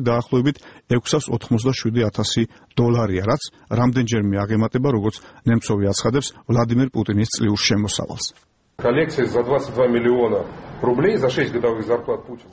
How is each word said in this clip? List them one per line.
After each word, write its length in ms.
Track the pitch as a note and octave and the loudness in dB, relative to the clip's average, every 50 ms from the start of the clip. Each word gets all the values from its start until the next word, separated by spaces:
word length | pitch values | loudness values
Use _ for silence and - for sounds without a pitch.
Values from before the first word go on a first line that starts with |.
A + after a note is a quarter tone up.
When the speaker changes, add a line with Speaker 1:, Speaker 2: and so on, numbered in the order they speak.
| C3 A#2+ | 0 2
Speaker 1:
დაახლოებით 500 | A#2 A#2+ A#2+ - - B2+ B2 C#3+ C#3 - - - - - _ - | 0 0 0 0 0 2 2 2 0 -4 -8 -20 -20 -12 _ 0
ექვსას 400 | B2 A#2+ - - - D3+ - - | 0 0 0 0 -2 -2 0 -2
ოთხმოცდაშვიდი 760 | A#2+ A#2 - - B2+ A2 A2 C3 C3 - - A2+ A2+ A#2+ A#2 G#2 | -4 -4 -2 0 0 0 2 0 0 0 -2 -2 0 2 0 0
ათასი 360 | - - G#2+ - - A#2+ A2+ - - - _ _ - - | 0 -2 -2 -2 0 0 -2 -2 -4 -12 _ _ -2 2
დოლარია, 480 | A#2+ A#2+ A#2 A#2+ A2+ G2+ F#2+ F#2 F#2+ G#2+ | 2 4 4 2 2 0 0 -2 0 0
რაც 160 | C3 D3+ - - - - - - | 0 -2 -2 -8 -18 -18 -10 -4
რამდენჯერმე 680 | A2+ A2 B2 B2 A#2+ C3 B2 G#2+ A#2+ A2+ G#2 G2+ G2 G2 | 0 2 2 2 2 2 0 0 0 0 0 0 0 -2
აღემატება, 480 | G2+ G2+ A2 G#2+ A2 A2+ - B2 B2+ C#3+ | -2 0 0 0 0 0 0 0 0 0
როგორც 280 | B2+ G#2+ G2+ G#2+ - - - - - - - | 0 0 0 -2 -4 -6 -12 -20 -14 -6 0
ნემცოვი 420 | A#2+ A#2 A#2 - - A2 G2+ G2+ G2 | 2 2 2 2 0 0 0 2 0
აცხადებს, 360 | G2 - - A#2 A#2 C#3+ C3+ - - - - - | 0 0 0 0 0 0 -2 -4 -8 -10 -4 0
ვლადიმერ 420 | A#2 A#2+ A#2 A2+ A#2+ A#2+ C3+ C3 - | 2 2 2 2 2 2 2 0 0
პუტინის 340 | A#2 G#2+ - G#2 G2+ G#2+ A2 - | -2 -2 0 0 0 0 0 -2
წლიურ 240 | - A2+ G#2 G#2 G#2 | -2 0 0 0 0
შემოსავალს. 680 | - - A#2 G#2 G#2 G2+ - - - - - - - - - _ _ _ _ _ _ _ _ - | 0 0 0 0 0 -2 -4 -4 -6 -6 -8 -10 -10 -12 -12 _ _ _ _ _ _ _ _ -4
Speaker 2:
Коллекция 460 | A#2+ A#2+ B2 D3 D#3+ D#3 - C#3+ B2 G#2+ | -2 0 2 2 0 -2 0 -2 -2 0
за 160 | G2+ A#2+ A#2+ | 0 0 0
двадцать 320 | A#2+ C#3+ C3+ - - A2+ | 0 0 -2 -2 -2 -2
два 120 | A#2+ B2+ A#2+ | 0 2 2
миллиона 560 | A#2+ A#2 A#2+ A#2+ B2 B2 A#2 A2 G#2+ G2 E2+ - - - - - - - | 2 2 2 2 2 2 2 2 0 -2 -4 -6 -12 -16 -18 -16 -12 -6
рублей 380 | - B2 B2 B2 D3+ G3+ A3+ E3 | -2 -2 0 2 2 2 2 2
за 80 | C3+ B2+ | 0 0
шесть 240 | B2+ D#3 C#3 A2+ | 0 0 -2 -2
годовых 320 | G#2 A#2+ A#2 A#2+ A2+ G#2+ G#2+ | -2 0 0 0 0 -2 -2
зарплат 400 | G#2+ A#2+ A#2 A#2 - A#2 G#2 - | -2 -2 -2 -2 -4 -6 -6 -6
Путина. 240 | - B2 - - - | -12 -16 -18 -10 -4